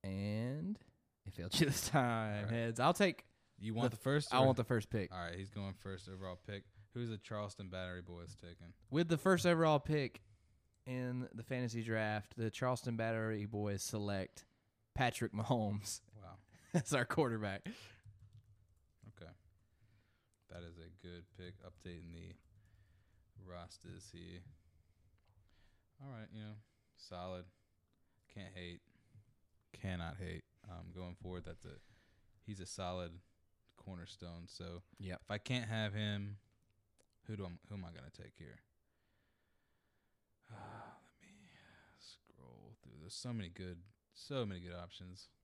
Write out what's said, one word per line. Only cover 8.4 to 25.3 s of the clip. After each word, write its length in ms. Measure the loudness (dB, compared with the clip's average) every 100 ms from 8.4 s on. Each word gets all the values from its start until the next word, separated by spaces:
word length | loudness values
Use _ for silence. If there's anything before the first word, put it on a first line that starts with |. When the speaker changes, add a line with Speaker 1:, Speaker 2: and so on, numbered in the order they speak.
| -14 -14 -16 -18 0
Speaker 1:
With 160 | 2 4
the 100 | 4
first 280 | 6 8 8
overall 320 | 8 8 6
pick 420 | 6 2 2 -4 -20 -20 _ -20 _ _ -4
in 420 | -2 0 -2 -4
the 100 | -8
fantasy 380 | -4 0 0 0
draft, 540 | 0 2 4 0 -2 0
the 140 | 0
Charleston 460 | 4 2 4 2 2
Battery 480 | 2 4 2 2 0
Boys 360 | 2 2 2
select 640 | 0 0 2 2 0 -6 -20 _ _ _ _
Patrick 400 | 2 4 4 0
Mahomes 680 | 0 4 4 4 0 -2 -8 -10 -16
Speaker 2:
Wow. 140 | -16 -16 -20 -20 2
Speaker 1:
<laughs> 0 | 2
as 180 | 4
our 120 | 4 4
quarterback. 600 | 4 4 4 0 -2 -6 -8 -14 -18 -20 -20 -20 -20 -20 -20 -20 -20 _ _ -20 -16
Speaker 2:
Okay. 160 | -16 -16 -20 _ _ _ -20 -20 _ _ _ _ _
That 100 | -12
is 140 | -12 -14
a 120 | -18 -16
good 220 | -14 -14 -16 -14
pick. 180 | -14 -14
Updating 500 | -18 -14 -12 -12 -12
the 200 | -12 -14 -16 -20 -20 -20 -20 -20 -20 _ -20 _ -18 -12
rosters 600 | -12 -12 -14 -14 -14 -14
here. 300 | -14 -12 -14 -16 -20 -20 _ _ _ -20 -20 _